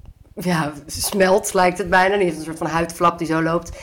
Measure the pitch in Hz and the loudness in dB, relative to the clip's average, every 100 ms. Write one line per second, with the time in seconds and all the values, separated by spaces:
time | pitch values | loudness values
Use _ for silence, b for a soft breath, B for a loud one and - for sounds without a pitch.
0 | - - _ - 180 165 147 151 - - | -20 -20 _ -8 -2 0 -2 -6 -12 -8
1 | - 208 185 196 185 190 180 180 185 185 | -4 2 4 4 2 2 2 2 0 2
2 | 185 202 180 156 - 160 160 160 170 - | 4 2 0 -2 -8 -6 -4 -2 -2 0
3 | 175 175 160 160 160 170 170 - | 0 2 0 0 0 -2 -4 -12